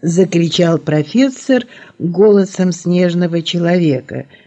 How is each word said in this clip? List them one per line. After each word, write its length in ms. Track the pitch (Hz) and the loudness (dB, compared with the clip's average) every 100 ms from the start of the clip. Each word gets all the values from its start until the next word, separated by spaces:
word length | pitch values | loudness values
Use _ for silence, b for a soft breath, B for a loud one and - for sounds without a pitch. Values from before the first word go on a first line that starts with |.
Закричал 760 | 170 170 180 170 170 - 170 165 | -2 0 2 2 0 0 0 0
профессор 880 | - 151 151 226 269 262 - 254 247 B B B | 0 -2 0 0 0 -2 -2 -2 -2 B B B
голосом 720 | 170 170 214 202 190 - 185 | -6 2 4 4 2 -2 -2
снежного 720 | 180 175 180 180 175 175 170 | -2 -2 0 0 0 -2 -2
человека, 840 | 160 175 170 180 165 127 - 131 127 b | -4 -2 0 2 0 -2 -4 -12 -12 b